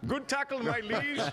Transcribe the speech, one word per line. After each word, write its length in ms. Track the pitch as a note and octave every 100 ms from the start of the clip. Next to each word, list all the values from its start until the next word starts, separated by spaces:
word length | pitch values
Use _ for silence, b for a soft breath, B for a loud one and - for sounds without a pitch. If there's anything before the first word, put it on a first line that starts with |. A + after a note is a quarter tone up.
| A#2
Good 200 | C#4 C4+
tackle, 320 | C#4 C#4 C4+
my 160 | A3+ A#3+
liege. 400 | G#3+ - C#4+ C#4+ C#3+